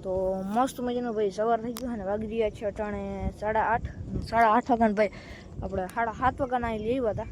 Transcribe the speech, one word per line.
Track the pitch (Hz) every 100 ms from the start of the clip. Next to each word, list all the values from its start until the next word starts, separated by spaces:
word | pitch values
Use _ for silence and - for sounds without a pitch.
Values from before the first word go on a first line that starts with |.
તો | 190 185 190 190 190 214
મસ્ત | 262 - 247
મજાનો | 247 240 214
ભાઈ | 208 190
સવાર | 220 226 226
થઈ | 233
ગયો | 254
અને | 233 190
વાગી | 208 220
રહ્યા | 226 214 208
છે | 214
અટાણે | 196 208 202 196 196 190 -
સાડા | 208 220 202
આઠ. | 233 - - - - -
સાડા | 226 226 220
આઠ | -
વાગ્યાના | 233 226 208
ભાઈ | 214 - - - - -
આપણે | 190 190 185 240
સાડા | 233 214
સાત | 254 254
વાગ્યાના | 269 247 233
અહીં | 220 214
લઈ | 262
આવ્યા | 233
હતા. | 196 220